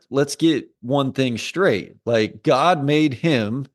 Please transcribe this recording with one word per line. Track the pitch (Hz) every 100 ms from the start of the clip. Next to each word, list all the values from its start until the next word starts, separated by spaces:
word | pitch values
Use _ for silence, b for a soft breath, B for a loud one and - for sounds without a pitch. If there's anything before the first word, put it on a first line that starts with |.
| -
let's | 135 143 -
get | 160 143 - _
one | 120 139 135
thing | - 131 113
straight. | - 165 185 107 - - -
Like, | 117 107 -
God | - 131 160 180
made | 139 151 151
him, | 127 170 139 104 120 139